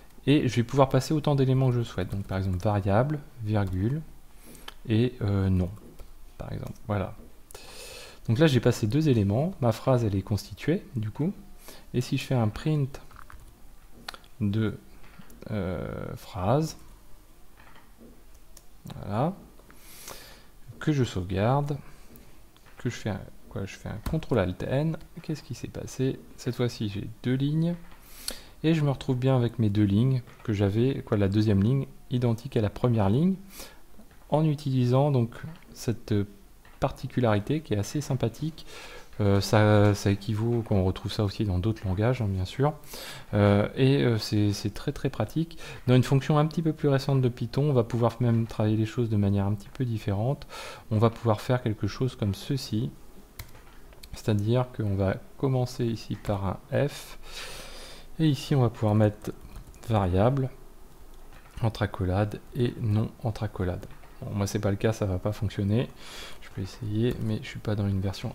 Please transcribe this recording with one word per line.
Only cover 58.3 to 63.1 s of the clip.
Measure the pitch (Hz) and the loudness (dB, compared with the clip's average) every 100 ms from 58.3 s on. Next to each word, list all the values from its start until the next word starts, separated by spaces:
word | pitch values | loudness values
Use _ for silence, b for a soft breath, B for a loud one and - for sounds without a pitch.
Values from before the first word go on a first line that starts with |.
| 135 - 143 | 2 2 4
on | |
va | 117 | 4
pouvoir | 117 110 107 | 2 2 6
mettre | 107 - - - - - - - - | 4 2 -8 -10 -12 -16 -16 -12 -2
variable, | 110 95 92 113 139 131 - - - - - - - - - - - | 0 4 4 4 4 -2 -6 -18 -18 -20 -18 -18 -18 -18 -18 -16 -2
entre | 113 - | -2 0
accolades | 98 - 90 92 104 - - - | -2 0 0 2 0 -2 -8 -2
et | 120 - | -2 0
non | 113 104 113 | 0 2 0